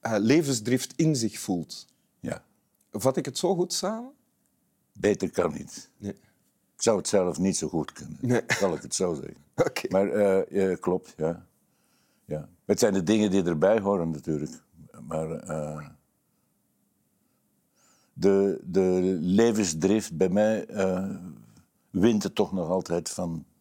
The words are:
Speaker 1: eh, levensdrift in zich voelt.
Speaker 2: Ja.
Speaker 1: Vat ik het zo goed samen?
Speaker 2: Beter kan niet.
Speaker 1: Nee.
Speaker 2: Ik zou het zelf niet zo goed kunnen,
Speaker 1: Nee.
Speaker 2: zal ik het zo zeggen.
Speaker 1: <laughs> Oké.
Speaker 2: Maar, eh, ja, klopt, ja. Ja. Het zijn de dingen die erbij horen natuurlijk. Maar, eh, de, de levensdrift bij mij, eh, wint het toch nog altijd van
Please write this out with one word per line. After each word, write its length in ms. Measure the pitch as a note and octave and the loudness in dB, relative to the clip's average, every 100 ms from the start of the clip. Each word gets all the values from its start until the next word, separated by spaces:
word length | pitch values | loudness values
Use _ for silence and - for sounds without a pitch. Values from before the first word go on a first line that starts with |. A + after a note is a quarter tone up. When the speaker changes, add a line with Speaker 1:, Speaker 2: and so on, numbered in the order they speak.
Speaker 1:
eh, 140 | A#2 A2 | -2 0
levensdrift 720 | A2 D3 D3 B2 G#2+ B2+ - - | 4 4 4 -2 0 -2 -2 -2
in 200 | D#3+ C#3+ | 0 0
zich 220 | A2 - | -2 -6
voelt. 480 | - F2+ D#2+ - - _ _ _ | -4 -4 -4 -14 -18 _ _ _
Speaker 2:
Ja. 240 | - - _ _ _ _ _ | -10 -10 _ _ _ _ _
Speaker 1:
Vat 240 | G#2+ A#2+ C3 | -2 0 0
ik 80 | |
het 140 | C#3+ - | -4 -4
zo 160 | F3+ | -2
goed 180 | B2+ F3 | 0 -2
samen? 400 | - F#3 A3 B3 _ _ _ _ _ _ _ _ | -2 -4 -6 -12 _ _ _ _ _ _ _ _
Speaker 2:
Beter 380 | - F#2+ G2 F2+ | -2 0 2 0
kan 220 | - E2+ | 0 -2
niet. 380 | C#2+ - - - _ | -2 -12 -16 -18 _
Speaker 1:
Nee. 160 | G2+ - _ _ _ _ _ _ | -12 -12 _ _ _ _ _ _
Speaker 2:
Ik 60 | |
zou 140 | - G#2 | 2 2
het 120 | - | 2
zelf 300 | G#2 F2+ D#2+ | 2 2 0
niet 180 | F#2 F2+ | 0 0
zo 120 | D2+ | -2
goed 240 | E2+ - | -4 -4
kunnen, 260 | - - - | -10 -16 -6
Speaker 1:
Nee. 200 | A#2+ A#2+ - | 0 0 0
Speaker 2:
zal 280 | - G2 | -2 0
ik 80 | D#2+ | -2
het 120 | - | -6
zo 200 | - F#2 | -4 -2
zeggen. 220 | D#2 - - _ | -4 -8 -16 _
Speaker 1:
<laughs> 140 | - - | -2 -2
Oké. 200 | - - | -2 -2
Speaker 2:
Maar, 200 | F#2+ G2+ | 0 2
eh, 580 | G#2+ G2+ F#2+ - G2+ F#2+ | 2 4 2 0 0 0
ja, 60 | F2 | 0
klopt, 380 | - F2+ - - | 0 -2 -4 -4
ja. 300 | D#2+ F2 - _ _ _ _ _ _ _ - | -4 -4 -12 _ _ _ _ _ _ _ -10
Ja. 220 | D2+ D2 _ | -10 -10 _
Het 140 | - - | -2 2
zijn 140 | A2+ | 4
de 100 | G2 | 2
dingen 280 | E2 G#2+ G#2+ | 2 4 4
die 120 | F#2+ | 2
erbij 360 | E2+ E2 F#2+ A2 | 2 4 4 4
horen 300 | G2 G2+ E2 | 2 0 0
natuurlijk. 520 | D#2 D#2 D2+ D2 B1 _ _ - - - | -4 -4 -4 -6 -12 _ _ -20 -20 -10
Maar, 220 | D#2+ D#2+ | -6 -6
eh, 560 | E2 - D#2 D2+ D2+ D2 D2 _ _ _ _ _ _ _ _ _ _ _ _ _ _ _ _ _ _ _ _ _ | -8 -8 -8 -8 -10 -14 -20 _ _ _ _ _ _ _ _ _ _ _ _ _ _ _ _ _ _ _ _ _
de, 480 | - G2 G2 G2 F2+ | 0 4 4 4 0
de 520 | - F#2 F#2 F2+ F#2 F#2 | -2 2 4 4 2 0
levensdrift 960 | F2 G2 A#2 G#2+ F#2+ D#2+ F#2 A2 G#2 E2 | 2 4 4 4 -2 0 2 2 0 0
bij 120 | F#2 | 2
mij, 380 | F#2+ G#2+ A2 - | 4 2 0 -4
eh, 440 | G#2 F#2+ F2+ F#2+ - F2+ B1 A1 - _ _ _ | -2 -2 0 -4 -8 -12 -16 -20 -20 _ _ _
wint 320 | F#2 G#2 A2 | 2 4 4
het 120 | G2 | 0
toch 180 | - G2 | -2 -2
nog 160 | F#2+ D#2+ | -2 -2
altijd 420 | F#2 F2 E2+ E2 | -2 0 -4 -4
van 340 | - F2+ E2 - _ | -6 -6 -6 -12 _